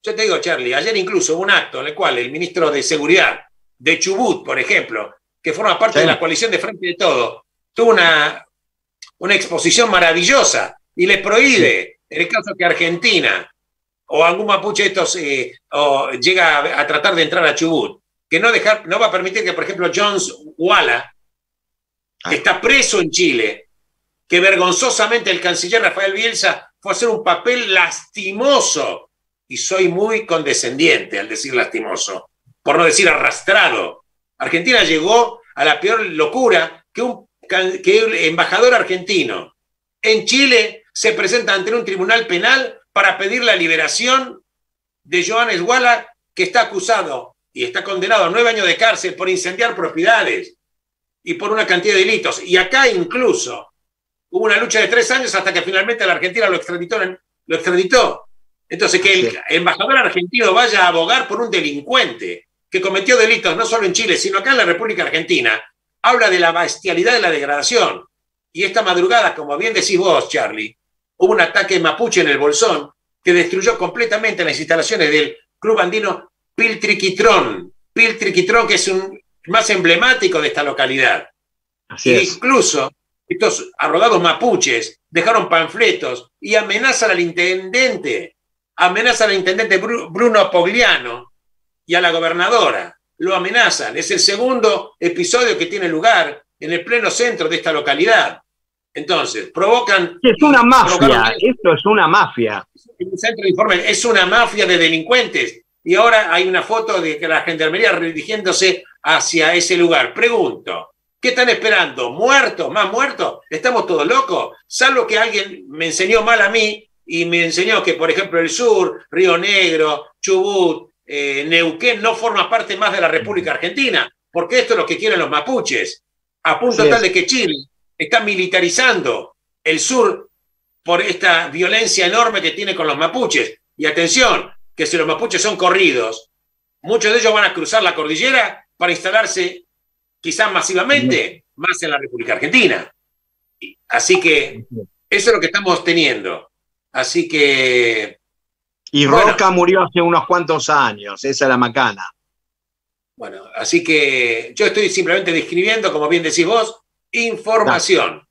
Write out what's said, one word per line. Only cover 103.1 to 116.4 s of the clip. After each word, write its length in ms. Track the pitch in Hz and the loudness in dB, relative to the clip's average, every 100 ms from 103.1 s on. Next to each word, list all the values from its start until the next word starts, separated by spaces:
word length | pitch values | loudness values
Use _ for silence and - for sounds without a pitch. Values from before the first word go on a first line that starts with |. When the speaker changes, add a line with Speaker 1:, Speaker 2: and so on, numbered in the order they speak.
| 190 | -4
Speaker 1:
centro 240 | 220 226 | -4 -2
de 60 | 196 | 0
informe, 380 | 180 214 180 220 | 2 2 2 0
es 140 | 208 | 0
una 220 | 240 202 180 | 2 2 4
mafia 400 | 226 226 214 185 | 4 2 2 2
de 120 | 175 | 4
delincuentes. 840 | 160 160 160 247 220 147 117 - _ _ | 2 0 2 0 2 -4 -6 -8 _ _
Y 140 | - 190 | 0 4
ahora 360 | 233 220 190 | 6 4 2
hay 160 | 170 185 | 0 2
una 140 | 180 | 0
foto 380 | 180 220 220 196 | 0 -4 -2 -2
de 180 | 160 147 | -2 -4
que 100 | 165 | -2
la 140 | 156 | -2
gendarmería 500 | - 156 156 180 220 | -2 -2 -2 2 2
dirigiéndose 920 | 170 165 160 151 214 185 - 185 - - _ | 2 -4 -6 -6 -4 -2 0 0 0 -8 _
hacia 520 | 147 160 - 165 156 | -2 0 0 2 2
ese 220 | 175 170 175 | 2 0 2
lugar. 380 | 170 151 123 | 4 2 0
Pregunto, 800 | - 240 226 147 - - 87 - _ _ _ | 0 0 2 -2 -4 -10 -10 -12 _ _ _
¿qué 80 | - | -4
están 180 | 254 247 | 0 0
esperando? 600 | 226 214 202 160 131 120 | 0 2 2 2 -4 -6
¿Muertos? 600 | 143 240 277 233 - 143 | -2 2 4 2 -4 -4
¿Más 180 | 202 196 | -2 0
muertos? 500 | 220 269 - 160 - _ | 0 -4 -2 -6 -6 _
¿Estamos 360 | 156 254 233 - | -4 0 0 0
todos 200 | 165 151 | -2 2
locos? 500 | 196 185 170 - - _ | 0 0 -4 -6 -12 _
Salvo 400 | - 262 262 220 | 0 2 2 0
que 120 | 214 | 0
alguien 460 | 196 202 196 - - | 0 -2 -6 -12 -16
me 180 | 151 160 | -6 -4
enseñó 360 | 156 190 220 | -2 2 2
mal 180 | 214 226 | 4 2